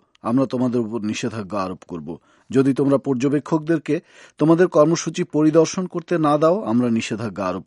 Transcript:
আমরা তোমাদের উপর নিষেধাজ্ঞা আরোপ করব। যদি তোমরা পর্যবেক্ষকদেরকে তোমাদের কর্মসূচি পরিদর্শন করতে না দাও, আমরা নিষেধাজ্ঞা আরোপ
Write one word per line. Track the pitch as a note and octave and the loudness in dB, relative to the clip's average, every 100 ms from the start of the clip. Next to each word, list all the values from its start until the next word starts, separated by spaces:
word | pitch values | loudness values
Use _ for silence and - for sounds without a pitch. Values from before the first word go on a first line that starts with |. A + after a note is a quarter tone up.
| _ _ | _ _
আমরা | G#2 B2+ C3 | -2 0 0
তোমাদের | B2 B2+ A#2+ | -2 -2 -2
উপর | A2 A2+ | -2 -4
নিষেধাজ্ঞা | G#2 G#2+ A#2+ A2 F#2 G#2 | -6 -6 -6 -8 -8 -6
আরোপ | F#2 F2+ - | -6 -8 -12
করব। | F2 D2+ - _ _ - | -12 -12 -14 _ _ -2
যদি | C3 C3+ | 2 2
তোমরা | C3 C#3 C#3 | 2 2 0
পর্যবেক্ষকদেরকে | C#3+ B2+ C#3 D3 - D#3+ D3+ E3 - D#3 - - - - | 0 -2 0 -2 -2 -4 -2 -4 -2 -6 -6 -20 -20 0
তোমাদের | D3+ E3 F3+ | 2 4 4
কর্মসূচি | D#3+ D3+ E3+ E3 D#3+ | 4 4 2 -4 -6
পরিদর্শন | F3 D3+ D#3 D#3+ D#3+ - F3+ | -4 0 4 4 4 0 -6
করতে | F3 - E3+ | -8 -4 0
না | D3+ D3 | 2 2
দাও, | D#3+ G3 | 2 2
আমরা | A2+ A#2+ B2 | 0 0 2
নিষেধাজ্ঞা | A2+ - G#2+ A2 F2+ F#2 | 0 -2 -6 -6 -6 -6
আরোপ | F#2 | -6